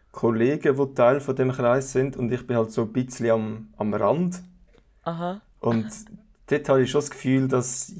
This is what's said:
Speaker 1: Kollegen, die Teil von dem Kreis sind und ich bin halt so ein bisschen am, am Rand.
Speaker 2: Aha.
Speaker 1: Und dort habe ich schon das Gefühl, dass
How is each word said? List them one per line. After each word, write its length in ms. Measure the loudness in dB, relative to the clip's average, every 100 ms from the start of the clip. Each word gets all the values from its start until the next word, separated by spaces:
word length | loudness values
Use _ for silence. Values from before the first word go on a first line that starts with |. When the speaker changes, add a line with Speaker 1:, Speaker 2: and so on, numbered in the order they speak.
| _
Speaker 1:
Kollegen, 600 | -2 0 4 2 2 0 2
die 160 | 0 4
Teil 240 | 4 4
von 160 | 0 0
dem 160 | 0
Kreis 400 | 0 2 2 0
sind 240 | 0 -2 -2
und 160 | -4
ich 160 | -4 -2
bin 80 | 0
halt 140 | 0
so 120 | -2
ein 100 | -2
bisschen 360 | -2 -4 -2 0
am, 420 | 0 0 -8 -14 -6
am 160 | -4
Rand. 480 | 0 2 2 0 -4 -12 _ _ _ _ _
Speaker 2:
Aha. 380 | -8 -6 -6 -8 -14 _
Speaker 1:
Und 280 | -2 -2 -2 -10 -16 -20 _ _ -4
dort 220 | -2 2
habe 120 | 2
ich 80 | 4
schon 100 | 0
das 100 | -2
Gefühl, 360 | -4 0 2 2
dass 440 | 0 0 -4 -8